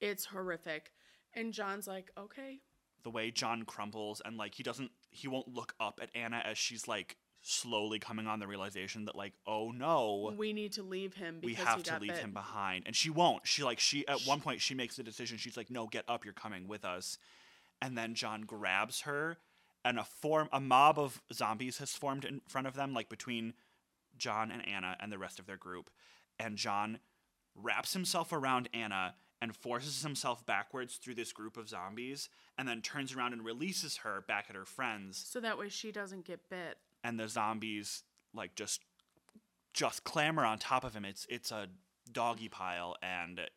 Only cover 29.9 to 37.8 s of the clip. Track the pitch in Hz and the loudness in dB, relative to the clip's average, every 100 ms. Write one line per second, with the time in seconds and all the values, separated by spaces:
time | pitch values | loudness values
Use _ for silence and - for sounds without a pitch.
29.9 | 135 147 135 135 117 - 101 104 131 123 | -2 -2 0 0 0 2 0 0 -4 -6
30.9 | - 120 117 110 - 110 113 107 104 92 | -8 -8 -6 -6 -6 -10 -8 -8 -6 -6
31.9 | 107 123 139 - - - - 131 117 - | -6 -6 -6 -8 -10 -12 -4 -2 -2 -2
32.9 | 147 135 131 123 120 110 117 175 185 156 | -2 -4 0 0 0 -4 -2 0 0 -2
33.9 | - 113 98 - 104 104 101 95 - 127 | -4 -2 -4 0 0 0 -8 -10 -2 -2
34.9 | 107 98 92 - 254 226 208 202 196 220 | -2 -6 -8 -6 -4 -2 -2 -4 -6 -6
35.9 | 208 196 190 175 170 - 185 165 - _ | -6 -6 -8 -10 -12 -8 -8 -8 -10 _
36.9 | _ 120 117 110 117 107 110 110 104 | _ -4 -2 -2 2 2 2 -2 -4